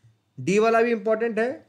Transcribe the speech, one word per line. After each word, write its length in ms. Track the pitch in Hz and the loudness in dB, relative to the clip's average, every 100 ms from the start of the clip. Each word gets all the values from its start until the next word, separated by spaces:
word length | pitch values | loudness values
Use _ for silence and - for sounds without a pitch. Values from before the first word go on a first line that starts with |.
| _ _ _ - | _ _ _ -10
डी 200 | 131 202 | 0 2
वाला 220 | 226 226 | 4 4
भी 100 | 233 | 2
इंपॉर्टेंट 460 | 226 208 220 233 214 | 0 -2 -2 -2 -2
है 120 | 233 320 | -4 -6